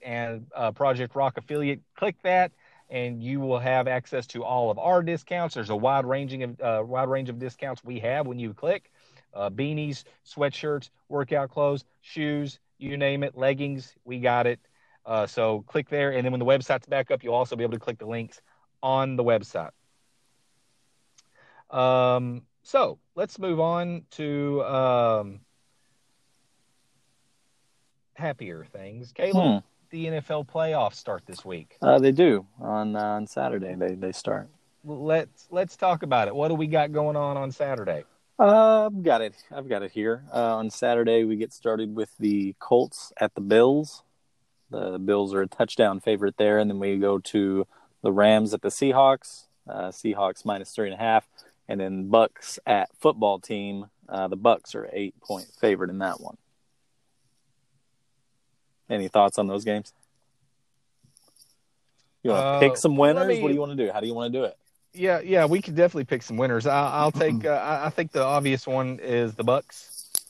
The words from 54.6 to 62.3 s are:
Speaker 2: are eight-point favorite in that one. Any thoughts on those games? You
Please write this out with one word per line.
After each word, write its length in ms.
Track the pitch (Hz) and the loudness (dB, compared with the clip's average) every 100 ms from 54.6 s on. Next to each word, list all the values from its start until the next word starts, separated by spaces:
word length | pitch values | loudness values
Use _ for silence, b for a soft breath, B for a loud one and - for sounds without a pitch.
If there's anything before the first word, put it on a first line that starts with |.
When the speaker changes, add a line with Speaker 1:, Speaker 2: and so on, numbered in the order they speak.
| - 107 | 0 -10
Speaker 2:
are 120 | 104 | -8
eight-point 540 | 98 101 - - 95 90 _ | -6 -8 -8 -12 -10 -10 _
favorite 300 | 113 95 90 | 2 2 -2
in 80 | 95 | -4
that 220 | 95 - | -6 -6
one. 160 | - - _ _ _ _ _ _ _ _ _ _ _ _ _ _ _ _ _ _ _ _ _ _ _ _ _ | -12 -18 _ _ _ _ _ _ _ _ _ _ _ _ _ _ _ _ _ _ _ _ _ _ _ _ _
Any 180 | 107 92 | -4 0
thoughts 280 | 107 101 - | 4 4 4
on 80 | 98 | -4
those 180 | 101 107 | -4 -4
games? 280 | 104 101 _ _ _ _ _ _ _ _ _ _ _ _ _ _ _ _ _ _ _ _ _ _ _ | -6 -6 _ _ _ _ _ _ _ _ _ _ _ _ _ _ _ _ _ _ _ _ _ _ _
You 80 | 123 | 0